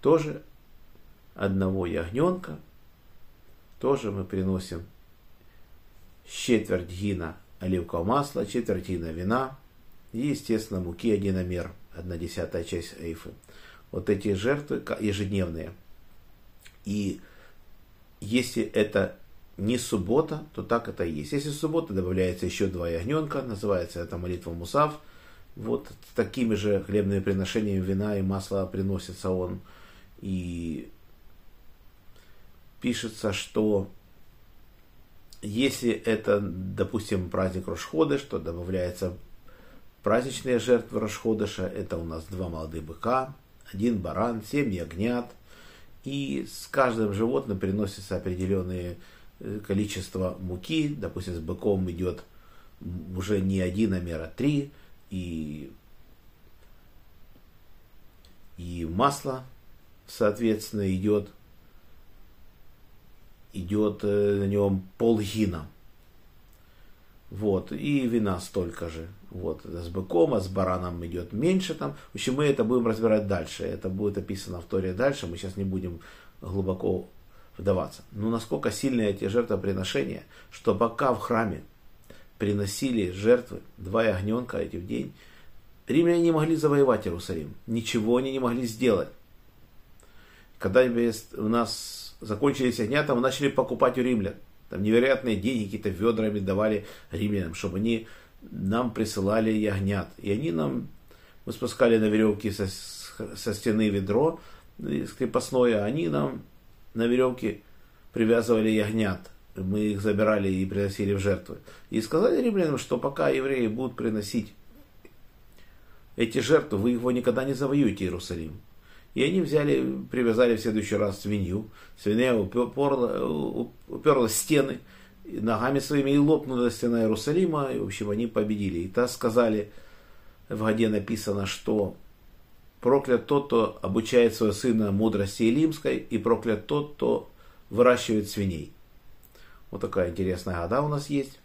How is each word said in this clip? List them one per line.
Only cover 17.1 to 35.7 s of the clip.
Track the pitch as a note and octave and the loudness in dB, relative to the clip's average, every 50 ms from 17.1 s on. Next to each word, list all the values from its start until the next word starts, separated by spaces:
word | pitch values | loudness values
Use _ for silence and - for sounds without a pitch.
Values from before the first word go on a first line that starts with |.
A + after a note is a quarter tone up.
| - - - - - - - - - - - - - - - - - - - - - - | -4 -6 -10 -20 -20 -20 -20 -20 -20 -20 -20 -20 -20 -20 -20 -20 -20 -20 -20 -20 -20 -14
если | - G2+ A2 B2+ B2 - - A#2 A2 | -8 0 0 0 0 2 -2 -2 -2
это | - - A#2 G#2 G#2 - G2+ F#2+ - - - - - - - - - - | 0 2 2 2 4 4 2 0 0 -2 -12 -20 -20 -20 -20 -20 -18 -10
не | - F#2+ G#2+ B2 B2 | -4 -2 0 0 0
суббота, | B2 - - G#2 F2+ F2+ A2+ C#3+ D#3+ D#3 D#3 D3+ - - - | -2 -2 -2 -2 0 2 2 2 2 2 -2 -8 -10 -12 -10
то | - | -10
так | F#2+ F#2+ A#2 A#2 A#2 - | -2 0 0 0 0 -4
это | - - G2 | -6 -4 -4
и | E2+ D#2+ | -4 -4
есть. | D2 D2 - | -6 -6 -4
Если | - C#3+ C#3 D3+ | -4 -4 -2 -4
суббота, | C#3+ D3 - D#3 D#3 E3 - - G#2 | -6 -4 -4 0 0 0 -2 0 -2
добавляется | F#2+ F2+ F2+ F#2 F#2 F#2 F2+ F2+ - - | -2 -2 0 0 2 2 0 0 -2 -4
еще | F2+ F2+ - G2+ F#2+ | -4 0 0 0 0
два | F2 F2 E2+ E2+ | 0 -2 -2 -2
ягненка, | E2+ E2 F2 A2 D3 D#3 D#3 C#3+ - C#3 | -2 -2 -2 0 0 0 0 -2 -4 -4
называется | B2+ B2 A2 F#2+ G#2+ G#2 G2 F2+ F2 E2+ - F2 | -4 -4 -6 -4 0 0 0 0 0 -4 -6 -8
это | E2+ E2 - F2 | -8 -6 -6 -6
молитва | F2 F2+ F2+ E2+ - E2+ | -4 -4 -4 -4 -6 -8
Мусав. | E2+ E2+ F2 F2+ - C#3 D3+ D3+ D3+ - - - - - - - - - - - - | -8 -8 -8 -2 2 2 2 2 2 -6 -16 -20 -20 -20 -20 -20 -20 -20 -20 -20 -14
Вот | - G#2 A2 A#2+ - - - - - - - | -10 -4 -2 -2 -2 -4 -8 -18 -20 -20 -8
с | - | -2
такими | - A2+ G2+ - C3 B2 A2+ A2 | -2 -2 0 0 0 2 2 2
же | G2+ G2 G#2 G2+ G2 F2 | 2 2 2 2 2 0
хлебными | - G2 G#2 G2 G2 G2+ G2 | 2 0 2 2 2 2 0
приношениями | F#2 G2+ G2 F#2+ F#2+ F#2 - A#2 G#2+ G#2 G2 F#2+ | 2 2 0 0 0 0 0 -2 0 0 0 0
вина | F2+ F#2 G2 F#2+ G#2 G#2 G#2 G2 | 0 0 0 0 0 0 0 0
и | |
масла | F#2+ F#2+ F#2+ G2 G2 - G2+ G2 F#2+ | 0 0 0 -2 -2 -2 -2 -2 -2
приносится | F2+ - F#2+ F#2+ G2 G2 F#2 - - F2+ - - F#2+ | -2 -2 -2 -2 0 -2 -2 -4 -8 -14 -6 -2 -2
он. | F#2 F#2 F2+ F2+ F#2+ F#2+ - - - - - - - - - - - - | 0 0 -2 -4 -6 -8 -10 -14 -20 -20 -20 -20 -20 -20 -20 -20 -20 -12
И | - G2 F#2+ F#2 F2+ F2+ F2 F2 E2+ E2 D#2 C2 - - - - - - - - - - - - - - - - - - - - - - - - - - - - - - - - - - - - - - - - | -6 -4 -4 -4 -4 -4 -6 -6 -4 -4 -6 -6 -8 -12 -18 -20 -20 -20 -20 -20 -20 -20 -20 -20 -20 -20 -20 -20 -20 -20 -20 -20 -20 -20 -20 -20 -20 -20 -20 -20 -20 -20 -20 -20 -20 -20 -20 -20 -20 -20 -20 -4
пишется, | - A#2+ A#2+ - - A2+ - - - G#2+ | -2 -2 -2 -2 -4 -8 -8 -4 -4 -2
что | F#2+ F#2+ - - - A2 G#2+ G#2+ G#2+ G2 F#2 F#2+ - - - - - - - - - - - - - - - - - - - - - - - - - - - - - - | -2 -2 -6 -4 -2 0 2 4 2 2 0 -2 -10 -18 -20 -20 -20 -20 -20 -20 -20 -20 -20 -20 -20 -20 -20 -20 -20 -20 -20 -20 -20 -20 -20 -20 -20 -20 -20 -20 -20 -12
если | - G#2 G2+ A2+ C3 C3+ | -10 -6 -2 0 0 0